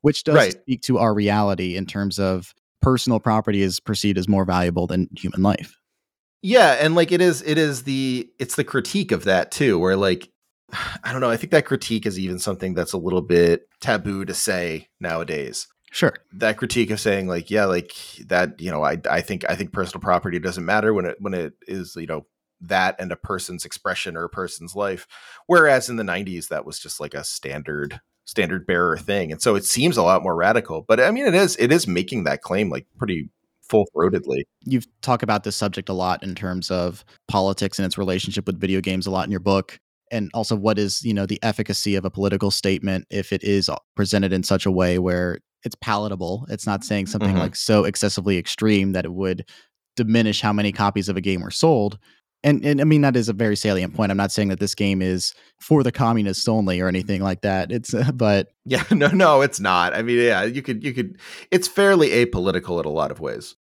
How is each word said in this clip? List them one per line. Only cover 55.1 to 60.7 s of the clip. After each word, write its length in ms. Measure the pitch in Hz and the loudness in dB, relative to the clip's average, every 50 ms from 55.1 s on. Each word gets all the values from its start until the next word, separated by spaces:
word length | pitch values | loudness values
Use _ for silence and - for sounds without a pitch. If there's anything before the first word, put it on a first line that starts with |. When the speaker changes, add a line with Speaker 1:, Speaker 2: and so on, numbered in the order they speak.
| 92 90 - - - _ _ _ _ _ | 0 -2 -2 -6 -8 _ _ _ _ _
Speaker 1:
for 240 | - - 151 151 | 2 4 4 4
the 80 | 131 120 | 4 2
communists 560 | - - 127 113 117 113 104 98 95 - - | 0 2 2 2 4 2 2 0 -2 -2 0
only 340 | - 110 110 104 95 90 90 | 0 2 2 2 0 0 0
or 60 | 92 | 0
anything 340 | 92 90 92 90 - 101 92 | 0 0 -2 -2 -2 -2 -2
like 200 | 98 98 92 92 | 0 -2 -2 -2
that. 320 | - 101 95 95 90 90 | -2 0 0 0 -2 -2
It's, 200 | 113 120 110 - | -4 -6 -6 -4
uh, 200 | - 107 123 123 127 | -2 0 0 0 0
but 360 | 123 120 107 104 98 - _ _ _ _ | 2 2 4 4 2 0 _ _ _ _
Speaker 2:
Yeah, 200 | 127 131 127 - | -2 -2 -2 2
<laughs> 40 | - | 2
no, 160 | 220 170 143 143 | 2 4 4 4
no, 320 | 151 190 190 160 151 139 | 6 6 6 6 8 6
it's 180 | 139 135 - - | 4 4 0 -2
not. 340 | 98 98 92 87 87 90 | 0 2 2 4 2 2
I 100 | - 95 | 0 -2
mean, 160 | 113 120 120 120 | 0 2 2 4
yeah, 260 | 120 120 107 92 98 | 4 4 4 2 0
you 180 | 113 123 139 | -2 -4 -6
could, 220 | 131 - | -6 -6